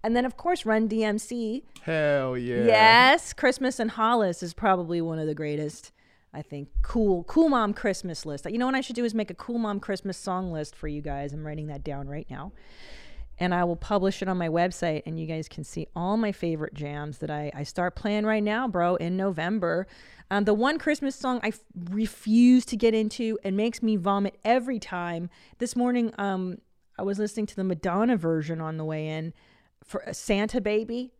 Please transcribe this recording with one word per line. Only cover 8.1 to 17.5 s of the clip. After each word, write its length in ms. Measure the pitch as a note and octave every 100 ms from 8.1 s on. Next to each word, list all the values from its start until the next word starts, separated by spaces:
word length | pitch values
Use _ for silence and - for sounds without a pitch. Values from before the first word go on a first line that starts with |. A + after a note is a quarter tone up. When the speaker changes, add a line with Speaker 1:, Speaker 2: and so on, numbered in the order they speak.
| D#3
Speaker 1:
list. 240 | D#3+ C#3+ -
You 80 | A3+
know 60 | B3+
what 80 |
I 60 | C4
should 140 | B3+
do 80 | A#3
is 80 | A#3
make 160 | A3 G#3
a 40 |
cool 220 | F3 - A#3+
mom 220 | G#3+ G3+
Christmas 380 | - G3 G3 F#3
song 340 | G3+ F#3 F#3
list 240 | D#3+ D3+
for 120 | - D#3
you 140 | D3
guys. 320 | D3 C#3 C#3+
I'm 120 | D3
writing 220 | D3+ D3+ D3+
that 160 | C#3+
down 240 | D3+ C#3 C#3
right 200 | D3 -
now. 220 | B2+ D#3 - - - - - - - - -
And 160 | F3+
I 80 | F3
will 120 | F3
publish 460 | E3+ - G3+ F#3+ -
it 60 | F#3+
on 100 | F#3
my 120 | E3
website, 520 | E3+ F3+ - E3+ D#3 D#3
and 120 | D#3+
you 60 |
guys 220 | D#3+ D#3+ D#3+
can 160 | -
see 240 | C#3+ E3 D#3
all 200 | E3+ F3
my 160 | G#3+ G#3+
favorite 440 | G3 E3+ D#3+ D3+
jams 420 | C#3+ D3 D3 D3 C3+
that 120 | D#3
I, 200 | D3 D3